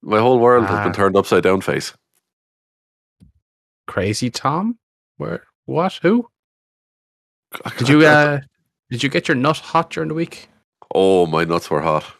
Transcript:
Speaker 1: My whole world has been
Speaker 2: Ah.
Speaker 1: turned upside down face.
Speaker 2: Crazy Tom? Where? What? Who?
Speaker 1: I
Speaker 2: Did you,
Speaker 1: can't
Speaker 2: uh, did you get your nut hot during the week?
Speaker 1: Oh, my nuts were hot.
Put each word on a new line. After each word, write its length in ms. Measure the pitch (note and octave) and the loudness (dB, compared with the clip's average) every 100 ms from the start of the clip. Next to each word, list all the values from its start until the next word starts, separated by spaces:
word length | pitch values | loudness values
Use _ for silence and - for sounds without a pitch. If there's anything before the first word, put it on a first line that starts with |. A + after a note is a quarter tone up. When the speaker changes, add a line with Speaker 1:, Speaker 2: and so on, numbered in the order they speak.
Speaker 1:
My 180 | - G#2+ | 0 2
whole 200 | A#2 B2+ | 4 4
world 260 | A#2+ B2 A2 | 4 4 2
has 120 | G2+ | -2
been 80 | G2+ | -2
Speaker 2:
Ah. 40 | G2+ | 0
Speaker 1:
turned 220 | G2 F#2+ | 2 2
upside 260 | G2 G2 | 2 2
down 180 | F#2 F#2+ | 2 0
face. 320 | - C#2+ - - _ _ _ _ _ _ _ _ _ _ _ _ - _ _ _ _ _ - | -2 -6 -6 -16 _ _ _ _ _ _ _ _ _ _ _ _ -20 _ _ _ _ _ -10
Speaker 2:
Crazy 420 | - F#2+ G#2+ B2+ | -6 -4 -4 -6
Tom? 480 | - C#3 D#3 G#3+ A#3+ _ _ _ _ | -4 -4 -4 -6 -8 _ _ _ _
Where? 260 | D3+ E3+ _ _ - | -10 -10 _ _ -8
What? 340 | C3+ F#3 - | -4 -4 -2
Who? 260 | E3 A#3 A#3 _ _ _ _ _ _ _ _ _ _ _ _ - - | 0 0 -2 _ _ _ _ _ _ _ _ _ _ _ _ -14 -14
Speaker 1:
I 60 | - | -6
Speaker 2:
Did 120 | B2+ | 2
you, 100 | D3 | 4
Speaker 1:
can't 420 | D#3 D3+ D3 C#3+ | 6 4 2 -2
Speaker 2:
uh, 20 | - _ _ _ _ | -8 _ _ _ _
did 100 | A#2+ | -6
you 60 | C3+ | -4
get 180 | - - | -4 -2
your 80 | C#3+ | 0
nut 220 | C3+ D#3 | 0 -2
hot 320 | - E3 E3 | -2 -4 -2
during 200 | - D#3+ | -6 -8
the 40 | D#3 | -6
week? 320 | E3+ - - _ _ _ _ | -8 -10 -20 _ _ _ _
Speaker 1:
Oh, 320 | - F#2+ F#2+ F2 | 0 2 4 2
my 180 | D#2+ | 0
nuts 260 | E2 E2+ - | 0 -2 -2
were 100 | D2+ | -4
hot. 240 | D#2 D#2 - - | 0 -2 -4 -20